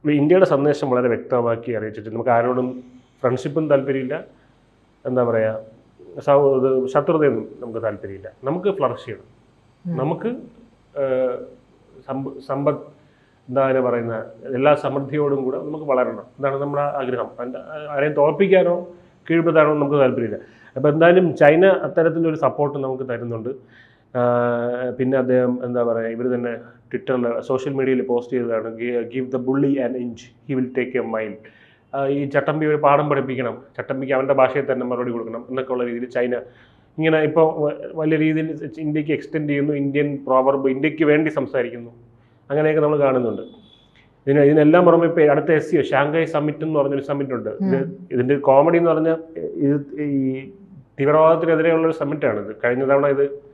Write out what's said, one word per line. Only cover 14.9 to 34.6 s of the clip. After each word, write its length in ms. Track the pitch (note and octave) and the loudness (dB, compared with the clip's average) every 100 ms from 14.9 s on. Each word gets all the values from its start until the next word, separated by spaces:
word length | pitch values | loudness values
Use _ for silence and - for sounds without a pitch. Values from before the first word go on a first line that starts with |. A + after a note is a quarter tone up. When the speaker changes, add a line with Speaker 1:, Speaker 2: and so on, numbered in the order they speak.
| C3+ C3+ D3 D3 C#3 | -4 -4 -2 0 0
Speaker 1:
കൂടെ 140 | B2+ D3 | -2 -4
നമുക്ക് 280 | D#3 D3+ D#3 | -8 -10 -2
വളരണം. 380 | B2+ A#2+ A2 - - | 0 0 -4 -14 -6
ഇതാണ് 220 | C#3 C#3 | -4 -4
നമ്മുടെ 200 | C#3+ C#3+ | -4 -4
ആഗ്രഹം. 480 | C#3+ C#3+ C3 B2 A2 - | -4 -4 -4 -4 -6 -8
അതിൻ്റെ, 200 | B2 B2+ - D3+ - | -12 -12 -14 -14 -8
ആരെയും 240 | C#3+ D3+ | -4 -2
തോൽപ്പിക്കാനോ 720 | D3 D3 D3+ G3 F#3+ F3 F3 - - - _ - | 2 2 2 4 4 4 0 -6 -18 -20 _ -2
കീഴ്പ്പെടുത്താനോ 440 | E3 E3 D#3+ D3+ | 0 4 4 4
നമുക്ക് 220 | D3+ C#3+ C#3+ | 2 0 2
താല്പര്യമില്ല. 420 | B2+ A#2+ A#2 G2+ - - - - | 2 0 -4 -6 -14 -20 -14 -2
അപ്പോൾ 140 | C#3+ | 0
എന്തായാലും 460 | D3+ E3 F3+ F3+ - | 4 6 6 4 6
ചൈന 300 | D3 D#3+ G3 | 6 8 6
അത്തരത്തിലൊരു 680 | F3+ C#3+ - E3 D#3 E3 D#3 | 4 0 0 0 2 -2 0
സപ്പോർട്ട് 420 | C#3 A#2+ D3 C#3+ | -2 0 -2 -2
നമുക്ക് 320 | C3+ C3 B2+ | -6 -6 -6
തരുന്നുണ്ട്. 400 | A#2 A#2+ A#2 A2 C#3 - - - _ _ B2+ | -6 -6 -8 -8 -12 -16 -20 -20 _ _ -2
ആഹ്, 760 | B2 A#2+ A#2+ A#2+ A#2+ B2 B2+ | 0 2 0 -2 -4 -4 -6
പിന്നെ 260 | B2 B2+ C3 | -4 0 0
അദ്ദേഹം, 480 | B2 B2+ B2 B2 B2 | 2 2 2 -2 -4
എന്താ 180 | B2 | -2
പറയുക, 240 | A#2 A#2 A2+ | 0 0 -4
ഇവർ 280 | A#2 A#2+ B2 | -4 -4 -2
തന്നെ 180 | A#2+ A#2 - - _ C3 | -4 -8 -14 -20 _ -8
Twitter-ൽ, 440 | - B2+ A#2+ A#2 | -2 -2 -2 -4
സോഷ്യൽ 340 | - C3 C3+ | -4 -4 -2
മീഡിയയിൽ 280 | C3+ C3 B2+ | -2 0 0
പോസ്റ്റ് 320 | A#2+ A#2+ A#2+ | 0 -2 -2
ചെയ്തതാണ്, 440 | C3 A#2+ A2+ A2 A2+ | -4 -2 -4 -6 -8
"Gi-, 260 | A#2+ A#2+ A2+ | -4 -4 -4
give 140 | B2 B2+ B2+ | -6 -6 -6
the 60 | B2+ | -2
bully 260 | C3+ C#3+ C#3 B2 | 0 0 0 -2
an 80 | B2+ | -4
inch, 180 | A#2+ A2+ - _ - | -8 -10 -18 _ -6
he 60 | C3+ | -4
will 100 | B2 B2+ | -2 -4
take 220 | B2 B2 | -2 -4
a 40 | A2+ A2+ | -4 -6
mile." 200 | A2 F#2 - _ _ _ _ C3+ | -6 -10 -18 _ _ _ _ -4
ആഹ്, 140 | C#3 | -2
ഈ 200 | C#3+ C#3+ | -2 -2
ചട്ടമ്പി 360 | D3 C#3 D3+ D#3 | -2 -2 -2 0
ഒരു 100 | D3 | 2
പാഠം 340 | C#3+ C#3 D3+ | 4 4 2
പഠിപ്പിക്കണം, 480 | C#3 B2+ B2 B2 A2+ - - | 0 -2 -4 -6 -6 -14 -14
ചട്ടമ്പിക്ക് 360 | B2 C3+ B2+ | -8 -8 -2
അവൻ്റെ 200 | C3 C#3 | -2 0
ഭാഷയിൽ 380 | C3+ B2+ D3 | 2 2 2